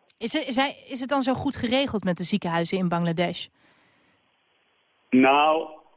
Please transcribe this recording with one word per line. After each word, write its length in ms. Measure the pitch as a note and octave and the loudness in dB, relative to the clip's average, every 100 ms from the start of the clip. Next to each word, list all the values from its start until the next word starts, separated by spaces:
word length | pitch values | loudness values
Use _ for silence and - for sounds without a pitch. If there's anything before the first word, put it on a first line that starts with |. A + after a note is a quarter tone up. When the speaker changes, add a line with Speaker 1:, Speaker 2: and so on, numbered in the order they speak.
| _ - | _ -10
Speaker 1:
Is 140 | A3+ | -4
het, 160 | D#4 D4 | -4 -2
is 80 | B3 | -2
hij, 200 | C4+ - - | -2 -4 -12
is 120 | B3+ | -10
het 80 | B3 | -2
dan 140 | C#4 | 0
zo 100 | B3+ | 0
goed 240 | B3+ C#4 - | 0 -2 -4
geregeld 480 | A#3+ B3+ C#4 G#3+ | -2 0 0 -2
met 120 | F#3+ F3 | -2 -4
de 80 | |
ziekenhuizen 540 | F3 G3+ F3+ E3 E3 F#3+ | -2 -2 0 -2 0 -2
in 100 | F3+ | 0
Bangladesh? 580 | E3+ E3+ E3 F3 F3+ - _ _ _ _ _ _ _ _ _ _ _ _ _ _ _ _ | 0 0 0 -2 -4 -12 _ _ _ _ _ _ _ _ _ _ _ _ _ _ _ _
Speaker 2:
Nou, 580 | B2+ C3 C#3+ D#3 D#3+ - - _ | 4 6 6 4 2 -2 -12 _